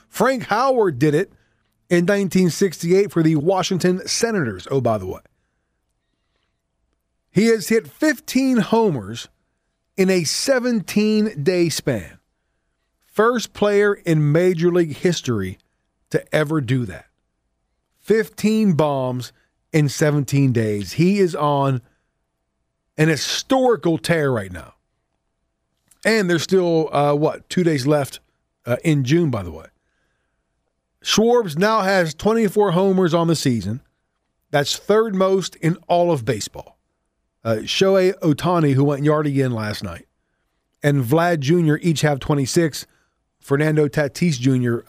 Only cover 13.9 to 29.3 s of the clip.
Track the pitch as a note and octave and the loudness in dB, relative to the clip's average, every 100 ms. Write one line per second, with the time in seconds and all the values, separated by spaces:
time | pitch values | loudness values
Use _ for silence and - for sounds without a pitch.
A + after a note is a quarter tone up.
13.9 | G3+ F3 D#3 D3 D#3 F#3 E3+ F3 F3 E3 | -2 0 0 2 2 2 2 2 2 -2
14.9 | C3 F#3 D#3+ - A2 F#2+ F#2+ _ _ _ | -2 -2 -2 -4 -4 -4 -10 _ _ _
15.9 | _ _ - - D3+ D3+ D#3+ A#2+ C3 A2 | _ _ -6 -2 -4 -2 -2 -2 -4 -4
16.9 | D2+ - _ _ _ _ _ _ _ _ | -10 -20 _ _ _ _ _ _ _ _
17.9 | _ - A3 G#3 - G#3 A3 G#3+ D3 D3+ | _ 0 0 0 -2 0 2 2 2 0
18.9 | C#3 B2+ B2 A#2 _ _ _ _ D#3+ D3 | 0 -4 -6 -10 _ _ _ _ 0 0
19.9 | - D3+ D3 C3 C#3 C3+ A#2 A2+ G#2 F#2 | 0 0 0 0 2 2 2 -2 -4 -6
20.9 | - F3 G3+ F#3 D#3 D3 C#3+ C#3 B2+ _ | 0 2 2 0 0 -2 0 0 -2 _
21.9 | _ _ _ _ _ _ _ _ _ _ | _ _ _ _ _ _ _ _ _ _
22.9 | - D#3 D3 - - - C4 B3+ G3+ E3+ | -2 0 0 -4 -6 -2 2 2 2 0
23.9 | D#3+ - E3 C#3+ A#2+ F#2+ F2+ - _ _ | -2 0 0 0 -2 -6 -14 -16 _ _
24.9 | _ _ _ _ _ _ _ _ _ _ | _ _ _ _ _ _ _ _ _ _
25.9 | _ G3 A3 F3+ E3+ - F#3+ F3 E3 D#3 | _ -2 0 2 0 0 0 2 0 0
26.9 | C#3 D3 D3 D3+ - - - E3+ D3 C3 | 0 0 2 0 -4 -6 0 0 0 0
27.9 | D3+ C3+ - _ _ _ _ - A#2+ E3+ | 0 -2 -10 _ _ _ _ -6 -4 0
28.9 | D3 B2 E3 E3 | 0 2 2 0